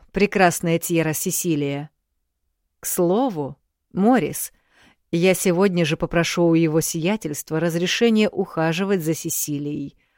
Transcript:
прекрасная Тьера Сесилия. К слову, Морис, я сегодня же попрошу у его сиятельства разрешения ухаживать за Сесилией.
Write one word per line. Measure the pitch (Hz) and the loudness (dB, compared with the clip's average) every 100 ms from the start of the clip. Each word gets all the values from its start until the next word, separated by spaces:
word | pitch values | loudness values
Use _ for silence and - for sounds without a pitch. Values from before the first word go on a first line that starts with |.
| _ | _
прекрасная | - 202 202 180 165 170 165 | 0 0 4 2 2 0 -2
Тьера | - 170 160 | 0 0 0
Сесилия. | 156 - 165 180 151 143 139 151 _ _ _ _ _ _ _ _ _ | -2 -4 -4 -2 -2 -2 -6 -10 _ _ _ _ _ _ _ _ _
К | - | -6
слову, | - 175 196 269 170 135 143 _ _ _ | 0 2 2 0 -2 -8 -10 _ _ _
Морис, | - 202 254 147 147 - - _ _ _ _ _ | 2 4 4 2 -6 -10 -14 _ _ _ _ _
я | 170 180 | 2 2
сегодня | 180 202 170 202 180 156 | 4 2 2 2 2 0
же | 160 | 0
попрошу | 165 165 165 - 170 | -2 -2 0 2 4
у | |
его | 165 165 160 | 4 4 2
сиятельства | 151 165 160 214 160 147 - 156 | -2 -2 -2 -2 -4 -10 -6 -2
разрешения | 170 165 175 - 233 220 214 | -2 -2 -2 0 2 4 2
ухаживать | - 196 - 160 165 196 202 | 0 -4 -2 -2 -2 -2 -2
за | 156 160 | -2 -4
Сесилией. | 165 - - 143 147 147 143 - _ | -4 -6 -6 -6 -6 -8 -10 -14 _